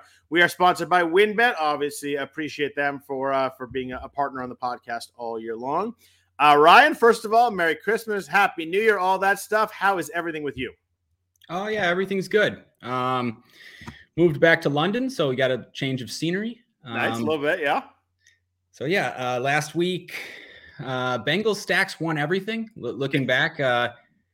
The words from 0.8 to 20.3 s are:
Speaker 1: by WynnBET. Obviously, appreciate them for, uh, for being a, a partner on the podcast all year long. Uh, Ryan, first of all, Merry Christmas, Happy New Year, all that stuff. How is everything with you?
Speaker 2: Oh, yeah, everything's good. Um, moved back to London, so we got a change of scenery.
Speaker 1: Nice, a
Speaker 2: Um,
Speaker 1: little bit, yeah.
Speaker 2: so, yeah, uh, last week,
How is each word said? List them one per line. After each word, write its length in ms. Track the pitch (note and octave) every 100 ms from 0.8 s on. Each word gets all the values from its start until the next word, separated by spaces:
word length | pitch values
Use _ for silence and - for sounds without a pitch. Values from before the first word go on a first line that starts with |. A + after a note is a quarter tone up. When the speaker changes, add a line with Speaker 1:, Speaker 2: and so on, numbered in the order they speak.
| E3
Speaker 1:
by 140 | F3+
WynnBET. 500 | E3+ E3+ G#3+ G#3 A#3+ F#3+
Obviously, 580 | D3+ D3 C#3+ C#3+ C#3+ C#3+
appreciate 600 | C#3 - D3+ - C#3+ C#3+
them 240 | C#3+ C#3+ -
for, 260 | C3+ C3+
uh, 160 | C3+ C3 -
for 100 | B2+
being 260 | B2+ B2+
a, 80 | B2+
a 80 | C3
partner 320 | - C#3 C3
on 80 | B2+
the 60 | A#2+
podcast 560 | B2 A#2+ - A#2 - -
all 240 | A#2 A2+
year 160 | A2+ A2+
long. 380 | B2+ D#3 G#3+ A3+ _ _ _ -
Uh, 180 | D3 D3
Ryan, 360 | D#3 G3 D4
first 300 | C#4+ A#3 A3+
of 80 | A3
all, 180 | A3+ A#3+
Merry 260 | G3 E3+ D#3
Christmas, 500 | - G#3+ A3 G#3 D3
Happy 400 | F3+ G3 - D#3+
New 120 | F#3
Year, 200 | A3 G#3
all 200 | F#3 F#3+
that 180 | G3 G3
stuff. 340 | - G#3+ G#3
How 240 | - F#3+ F#3+
is 140 | D3
everything 280 | E3 E3 D#3
with 160 | D3 B2+
you? 160 | A#2+ - _ _ _ _ _ _ -
Speaker 2:
Oh, 160 | E3+ G#3
yeah, 200 | G#3+ F3+
everything's 420 | F3+ F#3+ G3 F#3
good. 340 | G#3+ G3 G2+ - _
Um, 600 | A#2 B2+ B2+ B2+ B2 A2+ _ _ - - - - _ -
moved 220 | E3+ C#3+
back 240 | E3 D#3+
to 60 | C#3+
London, 420 | C#3+ E3 A3+ C4
so 180 | C4 D3
we 80 | B2
got 140 | C3
a 160 | B2+ -
change 260 | - C3+ C3
of 100 | C3+
scenery. 500 | - D#3+ F#3 A3 A#3+ _ _
Speaker 1:
Nice, 260 | B2+ A#2 A#2+
a 40 | A#2
Speaker 2:
Um, 80 |
Speaker 1:
little 180 | A#2 D#3
bit, 180 | D3 F3+
yeah. 220 | C#3+ F#3 - _ _ _ _ _ _ _ _
Speaker 2:
so, 140 | -
yeah, 240 | C3 G3 C3 -
uh, 220 | B2+ B2
last 340 | C3 D3 D3+
week, 400 | D#3+ F3 - - - -